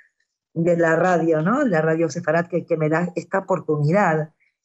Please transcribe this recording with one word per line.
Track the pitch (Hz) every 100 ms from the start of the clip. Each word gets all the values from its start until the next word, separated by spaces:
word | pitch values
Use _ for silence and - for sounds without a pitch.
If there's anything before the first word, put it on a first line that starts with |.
| _ _ _ _ _
de | 165 165 170
la | 165
radio, | 165 185 170 165 156
¿no? | 165 262
La | 269 160
Radio | 156 160 165
Sefarad | - 165 165 175
que, | 175
que | - 160
me | 156
da | 160 175 175
esta | - 190
oportunidad. | 190 180 - 151 147 196 185 156 151 _ _ _